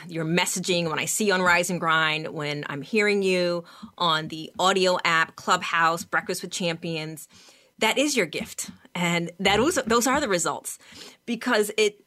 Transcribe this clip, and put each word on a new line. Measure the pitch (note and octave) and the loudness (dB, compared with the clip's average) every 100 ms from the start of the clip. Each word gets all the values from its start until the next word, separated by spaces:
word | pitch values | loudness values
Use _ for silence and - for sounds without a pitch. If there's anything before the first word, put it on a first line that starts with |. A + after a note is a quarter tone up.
| E3+ | -10
your | D#3+ D#3+ | -6 0
messaging, | F3 F3+ - F3+ F3 E3+ | 0 0 -2 0 0 0
when | D3+ | -2
I | C3 | -2
see | - G#3+ | 0 2
on | F#3 | 2
Rise | F3+ F3 F3+ | 4 4 2
and | F3+ | -2
Grind, | E3+ D#3+ D#3+ D#3 D#3 | 0 2 2 0 -4
when | D#3+ D3 D3 D3 | -6 -6 -4 -6
I'm | C#3+ | -8
hearing | C#3 G#3+ G#3 G3+ | -4 0 2 2
you | F#3+ F#3 F3 F3 E3+ - - - | 2 2 0 -2 -6 -16 -16 -4
on | F3 D#3 D#3 | 0 0 -2
the | D#3 D#3 - | -8 -10 0
audio | F3+ G3 F#3 F3+ - | 2 4 4 2 2
app, | E3 D#3+ - | 2 0 -2
Clubhouse, | - F3+ F#3 E3+ E3 E3+ - | 0 0 2 2 2 2 -2
Breakfast | E3 - F3+ | -2 -2 -4
with | F#3 | -6
Champions, | - F3 E3 E3+ D#3+ D#3 D#3+ - - - - _ - | -4 -4 -4 -4 -6 -6 -12 -16 -20 -20 -20 _ -4
that | A3 - | 0 2
is | D4 C4+ | 0 2
your | F3+ | -2
gift. | - - - - - - - | -2 -8 -10 -12 -14 -12 -4
And | F3 E3+ E3+ - | 0 0 -2 -2
that | G3 G3+ | 2 4
was, | C4+ F4 A3 | 2 2 2
those | A#3 A#3 | 2 4
are | C4+ | 2
the | C#4 | 2
results, | F3+ D#3+ C3 - - - - - - - | 0 0 -4 -8 -14 -16 -20 -20 -14 -8
because | A#3 B3+ A#3 G#3 - | -6 0 2 2 0
it | G#3+ G#3 | -2 -2